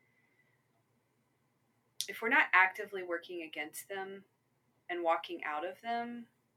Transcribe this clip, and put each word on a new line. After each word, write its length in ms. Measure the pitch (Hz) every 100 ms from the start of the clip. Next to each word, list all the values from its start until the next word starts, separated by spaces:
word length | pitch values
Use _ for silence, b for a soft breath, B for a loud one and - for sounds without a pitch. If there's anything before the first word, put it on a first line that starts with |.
| b b b b b b b _ _ _ _ _ _ _ _ _ _ _ _ - -
if 120 | 196
we're 80 | 226
not 160 | 285 -
actively 480 | 180 190 - - 196
working 400 | 180 170 170 175
against 440 | 160 156 151 - -
them 340 | 196 196 196 196 _ _ _ _ _ -
and 140 | 175
walking 380 | 170 170 - 175 -
out 160 | 151
of 160 | 170 185
them, 420 | 233 233 233 240 233 _ _